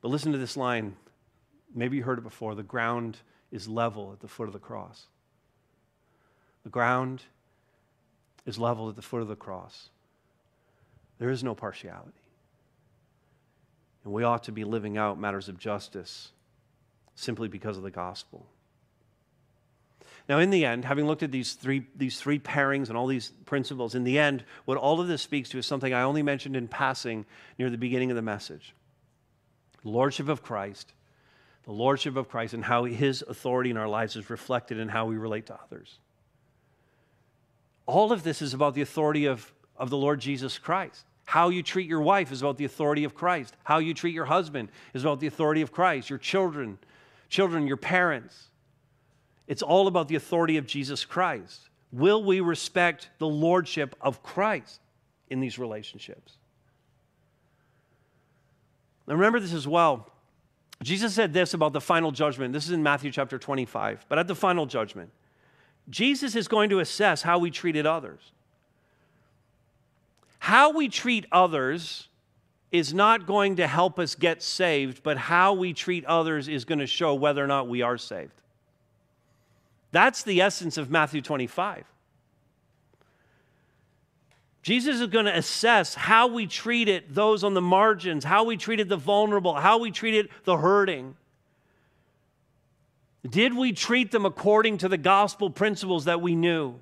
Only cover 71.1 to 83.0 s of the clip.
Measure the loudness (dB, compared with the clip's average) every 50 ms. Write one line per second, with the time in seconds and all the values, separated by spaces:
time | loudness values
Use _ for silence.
71.1 | 0 0 -2 4 6 6 6 6 4 0 0 0 -2 -4 -6 -10 -12 -14 -14 _
72.1 | _ _ _ _ _ _ _ _ _ _ _ _ 2 2 2 2 4 4 6 6
73.1 | 6 4 2 0 2 2 2 2 2 2 0 2 4 2 2 2 2 -2 -4 -4
74.1 | -2 0 0 0 0 0 -4 -8 -2 0 2 2 2 2 0 -2 -6 -6 _ -4
75.1 | -2 -2 -2 2 4 6 6 6 4 2 0 -4 -4 -6 -4 -4 -4 -4 0 2
76.1 | 2 2 2 2 0 -2 -4 -4 -6 -6 -4 -2 -2 -2 -2 -2 -2 0 0 0
77.1 | 0 2 2 2 2 2 0 0 0 0 0 -2 -2 0 0 0 -2 -4 -6 -10
78.1 | -10 -10 -10 -12 _ _ _ _ _ _ _ _ _ _ _ _ _ _ _ _
79.1 | _ _ _ _ _ _ _ _ _ _ _ _ _ _ _ _ 4 6 6 6
80.1 | 4 0 -4 0 4 4 4 4 2 -2 -6 -6 -6 -6 -6 0 2 2 2 2
81.1 | -2 -6 -4 -4 -4 -4 -4 -4 -4 -4 -4 -4 -6 -10 -16 _ _ _ _ _
82.1 | _ _ _ _ _ _ _ _ _ _ _ _ _ _ _ _ _ _